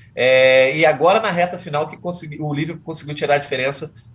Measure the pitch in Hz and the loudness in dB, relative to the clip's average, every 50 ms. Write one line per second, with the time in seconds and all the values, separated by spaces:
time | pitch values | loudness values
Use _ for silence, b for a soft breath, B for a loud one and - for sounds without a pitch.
0 | b b b 123 123 127 131 131 131 131 131 131 131 135 151 156 160 156 147 135 | b b b 0 2 4 4 6 6 6 6 6 4 4 2 2 2 2 4 4
1 | 147 175 202 220 226 202 170 175 175 180 185 175 - 165 147 147 156 156 - - | 4 4 4 4 2 0 0 0 -2 -2 -4 -8 -10 -6 -4 -4 -4 -6 -8 -10
2 | - 175 175 - 165 151 147 151 151 151 143 143 160 165 165 - - 170 156 - | -10 -10 -8 -8 -10 -12 -10 -8 -8 -6 -4 -4 -6 -6 -8 -12 -12 -12 -12 -12
3 | 139 147 147 147 143 139 143 143 143 - 135 127 127 139 143 - 160 - b b | -10 -10 -8 -6 0 0 0 0 0 -4 -6 -4 -4 -4 -4 -6 -10 -12 b b
4 | b b | b b